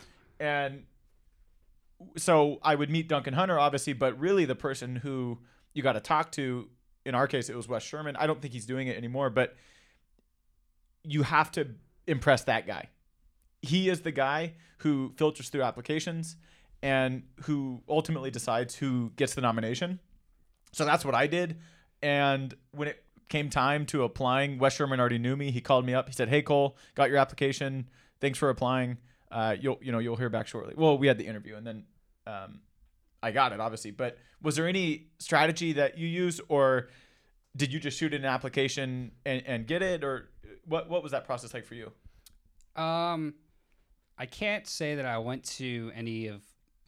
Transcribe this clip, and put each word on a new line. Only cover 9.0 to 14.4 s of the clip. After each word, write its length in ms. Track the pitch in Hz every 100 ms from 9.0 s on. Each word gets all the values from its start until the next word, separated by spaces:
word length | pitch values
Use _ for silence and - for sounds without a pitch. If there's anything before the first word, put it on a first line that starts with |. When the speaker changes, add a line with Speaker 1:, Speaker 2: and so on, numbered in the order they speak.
| 120 127 139
Speaker 1:
but 240 | 113 123 - - _ _ _ _ _ _ _ _ _ _ _ _ _
you 200 | 160 151
have 280 | 135 156 151
to 160 | - 139 110 _ _ -
impress 360 | 143 147 127
that 240 | - 113 -
guy. 220 | 90 - _ _ _ _ _ _ _
He 280 | 123 175 190
is 120 | 175
the 100 | 170
guy 420 | 135 135 147